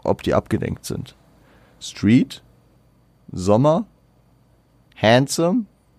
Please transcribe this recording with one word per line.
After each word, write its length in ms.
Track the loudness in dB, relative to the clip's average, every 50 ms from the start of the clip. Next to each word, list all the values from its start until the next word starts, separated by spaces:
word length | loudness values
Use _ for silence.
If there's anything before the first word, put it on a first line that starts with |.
| _
ob 200 | -4 -4 -4 -2
die 100 | -2 -2
abgedenkt 500 | -2 -2 -4 -6 -6 -4 -8 -8 -10 -10
sind. 320 | -12 -12 -12 -12 -14 _ _ _ _ _ _ _ _ _ _ _ _ _ _
Street, 640 | -20 -18 -12 -2 2 4 4 4 2 0 -8 -20 _ _ _ _ _ _ _ _ _ _ _ _ _ _ _ _ _ -16
Sommer, 540 | -14 -6 0 0 2 2 4 2 0 0 -4 -8 _ _ _ _ _ _ _ _ _ _ _ _ _ _ _ _ _ _ _ _ _ -2
handsome, 680 | 2 4 4 4 2 0 -2 -2 -2 0 -2 -2 -4 -6 _ _ _ _ _